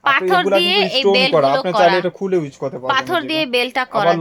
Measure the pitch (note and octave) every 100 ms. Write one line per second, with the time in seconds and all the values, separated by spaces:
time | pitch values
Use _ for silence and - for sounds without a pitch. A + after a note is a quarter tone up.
0 | C#4+ C4+ F#3 F4+ F4 G3 F4 G4+ - C4
1 | G3+ G3 C4 E3 C3+ D3 A3 G3+ F3 F#3
2 | F3 - G3 F#3 D3 - C#3 B2 B2+ C4+
3 | C4 F4 C#4 D#4 D4+ A#3+ B3 C4 B3+ A3+
4 | G3 E3+